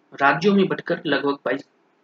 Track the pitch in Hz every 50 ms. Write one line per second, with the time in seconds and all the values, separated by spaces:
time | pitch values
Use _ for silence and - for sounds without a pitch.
0 | _ _ - - 143 143 156 156 175 208 196 196 185 156 147 - - - 170 -
1 | - 160 143 135 139 143 139 - - 120 131 139 - _ _ _ _ _ _ _